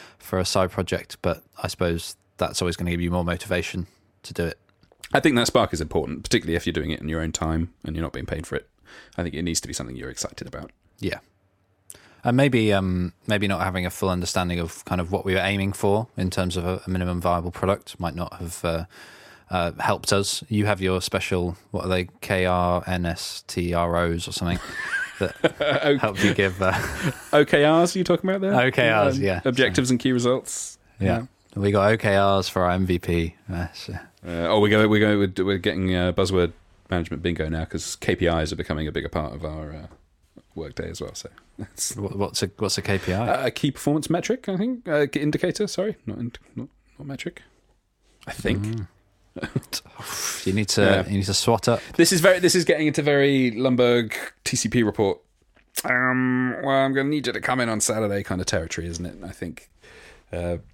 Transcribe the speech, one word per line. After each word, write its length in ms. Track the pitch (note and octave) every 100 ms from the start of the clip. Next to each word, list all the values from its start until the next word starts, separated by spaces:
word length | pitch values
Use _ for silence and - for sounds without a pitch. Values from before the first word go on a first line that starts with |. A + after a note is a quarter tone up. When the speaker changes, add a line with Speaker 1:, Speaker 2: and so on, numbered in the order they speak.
| - _
Speaker 1:
for 220 | - F#2
a 60 | F2+
side 260 | G2 F#2
project, 460 | - F#2 F2+ - -
but 220 | F2+ D#2+ _ -
I 60 | -
suppose 480 | - F2 E2+ - - _ -
that's 240 | E2+ -
always 160 | - G2
gonna 140 | F2
give 100 | F2
you 100 | F2
more 140 | F2+ F2
motivation 600 | E2 - F2+ - F#2 F2 _ _ _
to 100 | -
do 120 | F2 E2
it. 120 | - _ _ _ _ -
Speaker 2:
I 60 | C#3
think 160 | D#3+ A#2+
that 120 | A2+
spark 260 | B2 G2+
is 80 | D#2+
important, 420 | D2+ F2 C2 C2
particularly 320 | - A#2 E2 E2
if 100 | F2
you're 60 |
doing 200 | E2 D2+
it 100 | D#2
in 80 | D2+
your 100 | D#2+
own 140 | D#2+
time 400 | - D#2+ D#2+ E2+ -
and 100 | - D#2+
you're 60 |
not 100 | D#2+
being 120 | - -
paid 220 | D#2 D#2
for 80 | C#2
it. 140 | - _ - - - -
I 60 |
think 120 | F2 D2
it 60 |
needs 160 | F2 E2
to 80 | -
be 60 |
something 240 | - B1 B1+
you're 120 | C2
excited 380 | B1 - - B1+
about. 240 | - - _ _ _
Speaker 1:
Yeah. 200 | F#2+ - _ _ _ _ _ _ - - - _ B2
And 120 | B2
maybe, 340 | C#3+ B2 G#2+
um, 400 | G2 F#2 F2+ F2 - -
maybe 220 | G#2 G2
not 100 | F2+
having 240 | F#2 F#2 F2+
a 40 |
full 180 | - F#2+
understanding 480 | F2+ F2+ F#2 F2+ F2
of 280 | E2+ - -
kind 160 | F#2
of 100 | F2
what 140 | F#2+ G2
we 80 |
were 80 | F#2+
aiming 320 | F#2+ G2+ G2
for 340 | - G2+ G#2 A#2 -
in 140 | F#2
terms 260 | G2 F2+ F2+
of 100 | F2
a, 160 | F#2 -
a 40 |
minimum 300 | F#2 F2+ F2
viable 320 | F2+ F2 F2
product 480 | - F#2 G2+ - -
might 160 | F2 D#2
not 200 | E2+ -
have, 240 | E2+ -
uh, 220 | E2+ E2 F2 - - - - - _
uh, 240 | F#2 E2+ D2+
helped 320 | F#2+ G2 -
us. 280 | G2+ G2+ - -
You 180 | G#2+ G#2
have 140 | F#2+
your 220 | F#2 F#2
special, 560 | - F#2 - F#2 F2 F2 _
what 120 | F#2
are 60 | F#2
they, 160 | F#2 F2 _
K 240 | - F#2+ F#2
R 360 | F2+ F2+ F2 -
N 180 | F2+ F2
S 380 | E2+ - - -
T 280 | - F2
R 240 | E2+ E2+ E2+
Os 280 | E2+ E2+ F2
or 60 |
something 260 | - F2 E2+ - - -
Speaker 2:
<laughs> 300 | - - -
Speaker 1:
that 160 | - - - - D3+ C#3+
Speaker 2:
O-, 140 | D3 C#3+
Speaker 1:
helped 260 | G#2+ F#2+
you 100 | G2+
give, 280 | F2+ G2 F#2
uh, 120 | F#2 F#2 - - D#3+ - -
Speaker 2:
O 100 | D3
K 220 | C#3+ D3 D3
Rs 240 | D#3+ E3+
are 60 | F#3+
you 60 | F3
talking 240 | F3 F#3
about 100 | F#3+
there? 160 | G3 D#3+
Speaker 1:
O 160 | B2+
K 180 | C3 A#2+
Rs, 280 | A2 G#2 C3+
Speaker 2:
Um, 40 |
Speaker 1:
yeah. 200 | G2 F2
Speaker 2:
objectives 480 | C3+ B2 A#2+ F#2 B2+
and 80 | B2
key 140 | C3+
results. 640 | B2 A#2+ B2+ - - - - _ -
Speaker 1:
Yeah. 240 | F#2+ F2 B2+ _ _ G#2
Speaker 2:
Yeah. 60 |
Speaker 1:
We 100 | G2+
got 200 | G2+ G2+
O 60 | A2+
K 200 | G#2+ G2
Rs 300 | G2 G2 F#2
for 160 | F#2+
our 80 | F2+
M 140 | F2+ F#2
V 140 | F2
P. 360 | - E2+ E2 - -
That's, 400 | F2 F2 - -
uh, 100 | F#2 - _ F2
Speaker 2:
Uh, 220 | E2+ E2+
oh, 120 | G#2+
we 80 | G#2
go, 180 | G#2+ G#2+
we 140 | G#2+
go, 180 | G#2+ G#2
we're, 240 | G2 F#2 F#2
we're 120 | G2
getting, 360 | G2+ F2 F#2
uh, 200 | F2+ F2+
buzzword 400 | F2 F#2 F#2 E2+ - _ _ _
management 320 | F2+ E2 C#2+
bingo 280 | F2+ D#2+ D#2
now 160 | D#2+ D#2+
'cause 320 | D#2 - -
K 180 | - F2+
P 120 | E2+
Is 260 | E2 D#2
are 20 | E2
becoming 320 | - D2+ D2+
a 60 |
bigger 160 | D2+ D#2
part 240 | D#2+ D2+
of 100 | D2
our, 280 | D#2 D#2 D2+
uh, 140 | D#2 - - _ _ _ - _ -
workday 320 | D2 - E2
as 120 | E2
well. 120 | - -
So 140 | - - _ -
that's 380 | - - - -
Speaker 1:
Wha-, 140 | G2+
what's 320 | G2 F#2 -
a, 40 | F#2+ -
what's 180 | G2+ -
a 40 |
K 160 | G2+ F#2+
P 120 | -
I? 140 | F#2 A#2+
Speaker 2:
Uh, 200 | - C3
a 40 |
key 180 | - D3
performance 380 | - D3 D3+ C#3+
metric, 380 | E3+ - B3+ -
I 60 | F#3
think. 300 | A#3 B3 F3
Uh, 180 | D3+ C#3+
k-, 120 | D3
indicator. 480 | D3 - F3+ - G3+
Sorry, 280 | - G#3 - -
not 100 | G2+
in-, 120 | A#2+ - - -
not, 120 | C3+ _ _ -
not 100 | D3
metric. 340 | C3+ F3 - - _ _ _ _ _ _ _ -
I 60 |
think. 320 | - A2+ G2
Speaker 1:
Mm. 240 | G#2+ A2+ F#2+ _ _ _ _ -
<laughs> 1080 | - C3+ - - - - - - - - F#2+
You 80 |
need 140 | G2+ G#2
to, 120 | -
Speaker 2:
Yeah. 260 | G2 F#2+ F#2+
Speaker 1:
you 100 | G2+
need 80 | G2
to 80 |
swat 340 | F#2+ - A2+ -
up. 140 | A2+ - -
Speaker 2:
This 160 | E3
is 100 | F3
very, 160 | F#3 F3+
this 140 | F3
is 120 | F3+ E3
getting 200 | D#3 D3+
into 140 | D3
very 480 | D3 C#3+ C#3 C3+ B2+
Lumbergh 640 | A2 C3 B2 B2 A#2+ A2+ - - -
T 120 | - B2
C 140 | G#2+
P 140 | B2
report. 360 | G#2+ G#2+ G2 - _ _ _ _ _ - -
Um, 680 | B2 B2+ B2+ B2+ B2+ B2+ -
well, 120 | C#3 C3+ C3+
I'm 80 |
gonna 160 | C3+ C#3
need 160 | D3+ A#2+
you 80 |
to 80 | -
come 180 | - B2+
in 80 | A#2
on 100 | G#2+
Saturday 420 | - A2 G#2 G2+
kind 160 | - F#2
of 60 | F2+
territory, 400 | F#2 E2 - E2+
isn't 180 | E2+ F2
it? 120 | -
I 80 | E2+
think. 380 | - E2+ - - _ - - - - _
Uh, 260 | E2+ F2 E2+ -